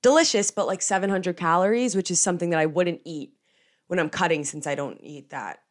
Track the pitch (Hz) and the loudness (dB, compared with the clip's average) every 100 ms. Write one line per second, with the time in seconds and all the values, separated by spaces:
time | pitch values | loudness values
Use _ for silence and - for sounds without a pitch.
0 | 247 302 330 214 202 - 139 147 - 190 | 6 6 4 2 -2 -2 -2 -2 -2 0
1 | 196 196 185 175 170 170 190 233 247 190 | 0 0 -2 -2 2 4 4 2 0 0
2 | 180 175 196 175 170 160 156 160 180 165 | -2 0 0 0 0 2 2 2 0 -2
3 | 160 156 131 _ _ _ _ _ _ 180 | -8 -10 -12 _ _ _ _ _ _ -2
4 | 156 - 175 160 143 156 147 143 139 - | -2 0 0 0 -2 -8 -6 -4 -6 -10
5 | - 147 143 139 101 - _ | -18 -20 -16 -14 -12 -14 _